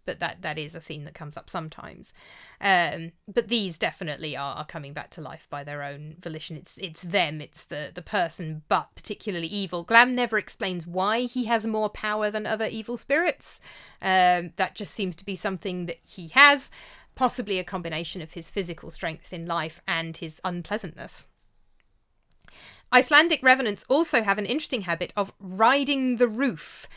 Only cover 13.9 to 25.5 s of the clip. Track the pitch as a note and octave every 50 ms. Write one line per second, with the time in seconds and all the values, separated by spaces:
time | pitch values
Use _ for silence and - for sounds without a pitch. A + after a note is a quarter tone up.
13.9 | - _ - F#3+ F#3 F#3 F3+ F3+ F3+ F3 F3 F3 - - F#3+ - - - G#3 -
14.9 | - - G3 F#3 D#3+ - - - F#3+ - - G3+ F#3+ E3 - F#3+ F3+ F3+ F3+ E3+
15.9 | - - _ - - - E3+ D#3+ - C4 C#4+ C#4+ C#4+ C4 - - - - - -
16.9 | - - - _ _ - C4 A#3 - - G#3 G#3 G3 F#3 F3+ - - F3+ E3+ E3
17.9 | D#3+ D#3+ E3+ - - F#3 D#3+ D#3+ - F3 D#3+ - - G3+ F3+ F3 E3 - - -
18.9 | - - F#3+ E3 D#3 - - - F#3 E3 E3 F3 E3+ E3+ D#3 E3 - - - -
19.9 | F3 E3 E3 E3 D#3+ - E3+ D#3+ - - - F#3 F3 F3 E3+ - G#3 A3+ - D#3+
20.9 | - - B2 - - - - - _ _ _ _ _ _ _ _ _ _ _ _
21.9 | _ _ _ _ _ _ _ _ _ _ _ - - - - - - - _ _
22.9 | B3 B3+ C4+ - D4+ D4 E4 E4+ D#4+ - B3+ C4 C4 B3+ B3+ G#3+ G3+ - - -
23.9 | C4 D4+ E4 - - A#3+ G#3+ G3 G3 G#3+ G3+ - A#3+ D#4 - - C#4 A3 F#3 F3
24.9 | E3+ D#3+ F3+ - - G#3 G3 G#3 - _ G3 F3+